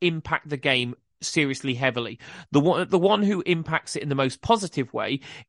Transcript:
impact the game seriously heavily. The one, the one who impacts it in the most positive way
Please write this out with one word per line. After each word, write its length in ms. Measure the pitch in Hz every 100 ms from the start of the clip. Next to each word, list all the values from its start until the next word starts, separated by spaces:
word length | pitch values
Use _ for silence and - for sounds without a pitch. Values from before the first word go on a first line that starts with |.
impact 460 | 175 165 - 160 151
the 100 | 143
game 360 | 143 127 123 123 _ -
seriously 540 | - 165 139 131 135
heavily. 460 | 123 131 120 113 120 - - -
The 80 | 143
one, 280 | 160 160 180
the 120 | 185
one 240 | 190 208
who 180 | 202 190
impacts 540 | - 170 156 160 - -
it 80 |
in 60 | 147
the 40 |
most 300 | 139 131 -
positive 500 | - 226 190 - 123
way 280 | 110 104 135 - -